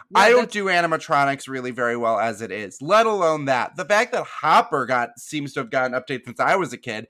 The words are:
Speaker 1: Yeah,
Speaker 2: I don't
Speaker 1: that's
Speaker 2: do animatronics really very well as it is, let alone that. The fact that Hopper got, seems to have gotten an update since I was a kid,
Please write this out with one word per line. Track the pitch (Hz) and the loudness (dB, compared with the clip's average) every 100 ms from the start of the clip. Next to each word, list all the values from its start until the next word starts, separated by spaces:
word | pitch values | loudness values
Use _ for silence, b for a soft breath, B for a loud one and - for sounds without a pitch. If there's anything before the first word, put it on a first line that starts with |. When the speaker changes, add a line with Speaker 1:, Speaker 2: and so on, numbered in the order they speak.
| B | B
Speaker 1:
Yeah, | 185 | 4
Speaker 2:
I | 208 | 6
don't | 247 226 | 6 2
Speaker 1:
that's | |
Speaker 2:
do | 208 190 | -2 0
animatronics | 175 170 160 - 147 139 139 - | 2 2 -2 0 2 2 0 -6
really | 131 127 | -8 -6
very | 123 120 120 | -2 -2 0
well | 117 110 | 0 0
as | 113 104 | 0 -4
it | 107 | -8
is, | 101 101 - | -8 -10 -8
let | 143 208 226 | 2 4 4
alone | 208 165 156 135 | 2 2 0 0
that. | 127 110 - | 0 -2 -4
The | |
fact | 160 208 240 | 0 0 0
that | 220 - | -4 -6
Hopper | - 151 190 - 147 120 | -4 2 4 4 -2 0
got, | 127 120 - | -2 -2 -8
seems | - 151 143 | -10 -8 -6
to | 147 | -8
have | 117 | -4
gotten | 135 127 | -2 -2
an | 127 | -4
update | - 131 | -6 -10
since | - 117 | -8 -2
I | 131 190 | 0 2
was | 156 | -2
a | 120 | -8
kid, | 123 107 | -10 -10